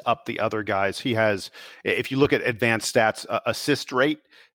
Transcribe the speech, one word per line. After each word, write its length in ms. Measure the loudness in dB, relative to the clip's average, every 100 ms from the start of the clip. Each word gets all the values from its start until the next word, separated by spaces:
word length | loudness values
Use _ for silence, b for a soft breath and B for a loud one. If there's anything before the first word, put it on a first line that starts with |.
| -2
up 180 | -2
the 160 | -4 -4
other 220 | -2 -2
guys. 360 | -2 0 0 -2
He 140 | -2
has, 380 | 2 2 2 -4 -16 B B
i-, 60 | -2
if 200 | -2 -2
you 60 | 2
look 160 | 2
at 80 | 2 0
advanced 480 | 0 0 0 0
stats, 320 | 2 2 2 -4
uh, 120 | -4
assist 480 | -2 -2 0 -2 0
rate 280 | 2 2 0 _ b b